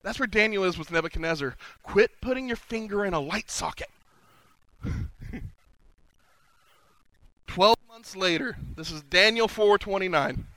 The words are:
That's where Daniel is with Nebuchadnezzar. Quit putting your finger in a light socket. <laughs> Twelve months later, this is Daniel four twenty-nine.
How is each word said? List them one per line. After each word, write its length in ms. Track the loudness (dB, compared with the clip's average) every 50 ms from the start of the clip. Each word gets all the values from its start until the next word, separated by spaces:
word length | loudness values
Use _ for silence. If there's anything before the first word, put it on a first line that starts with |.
That's 160 | -8 -10 -4 -4
where 80 | -4
Daniel 380 | 0 2 2 2 4 2 0 0
is 120 | 0 -2
with 140 | -4 -8 -2
Nebuchadnezzar. 640 | -2 -2 -2 -2 -6 -4 -2 -2 -2 -2 -4 -6 -6 -10 -18 -20 -20 _ _
Quit 360 | 0 4 4 4 4 _ _
putting 280 | -4 -4 -4 -2 -2 -6
your 80 | -6
finger 480 | -6 -6 -8 -8 -8 -6 -4 -4 -2 -2
in 100 | 0 -2
a 60 | -2
light 300 | -2 -2 -6 -6 -6 -6
socket. 380 | -8 -6 -6 -6 -6 -8 -14 -14 _ _ _ _ _ _ _ _ _ _ _ _ _ _ _ _ _ _ -8
<laughs> 60 | -6 -6 -6 -6 -8 -12 -16 -16 -14 -14 -14 -14 -16 -18 _ _ _ _ _ _ _ _ _ _ _ _ _ _ _ _ _ _ _ _ _ _ _ _ _ _ _ _ _ _ _ _ _ _ -20 _ _ _
Twelve 320 | -10 0 4 6 6 6 4 _
months 300 | _ -20 -20 -20 -16 -8
later, 400 | -2 0 0 0 0 -2 -6 -8 -10 -12 -12 -12
this 140 | -12 -10 -10
is 120 | -12 -12
Daniel 440 | -8 _ 4 6 6 6 6 2 0
four 320 | 0 2 4 6 6 6 4
twenty-nine. 680 | 4 -2 -4 -2 -2 2 2 2 2 2 -4 -6 -10 -12 -20